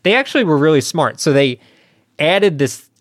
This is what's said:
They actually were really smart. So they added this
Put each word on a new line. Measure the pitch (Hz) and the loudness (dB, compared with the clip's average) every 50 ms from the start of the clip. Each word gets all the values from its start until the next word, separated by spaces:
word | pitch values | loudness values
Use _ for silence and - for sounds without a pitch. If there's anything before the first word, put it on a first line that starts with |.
They | - 180 220 | -2 0 0
actually | 262 277 - - 294 226 | 0 0 -2 -2 -2 0
were | 165 151 | 2 2
really | 139 147 156 156 139 | 2 2 2 2 2
smart. | 117 - - 165 143 113 - - | 0 -2 -2 -2 -2 -2 -4 -4
So | - 156 135 | -2 0 2
they | 139 139 131 123 - _ _ _ _ _ _ _ _ _ _ _ | 2 2 0 -2 -8 _ _ _ _ _ _ _ _ _ _ _
added | - 147 160 185 202 208 196 156 | -4 -2 0 0 2 0 0 0
this | 139 139 120 - - - _ _ _ | 0 -4 -4 -4 -8 -20 _ _ _